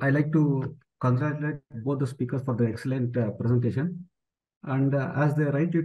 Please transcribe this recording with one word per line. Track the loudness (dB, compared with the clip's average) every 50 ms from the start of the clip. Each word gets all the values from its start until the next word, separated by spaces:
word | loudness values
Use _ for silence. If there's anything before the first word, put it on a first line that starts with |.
| 0
I | 2
like | 2 2 2 2 2
to | 4 4 4 2 0 -2 -4 -8 -12 _ _ _ -2
congratulate | 0 2 2 2 2 0 -2 -2 -4 -4 -6 -6 -10 _ -12 -6 -4
both | -2 -2 0
the | -2
speakers | -4 -4 -4 -4 -4 -4 -4 -2
for | -2 0
the | 0 0
excellent, | 0 0 -2 -4 -4 -2 -2 -2 -2 0
uh, | 0 -2 -2
presentation. | -2 -2 0 2 2 2 2 2 0 0 -2 -2 -4 -6 -12 -16 _ _ _ _ _ _ _ _ _ _ -6
And, | -4 0 2 2 2 2
uh, | 0 0 -2 0
as | 0 2 2 2
they | 2 0
rightly | 2 2 2 0 2 0 0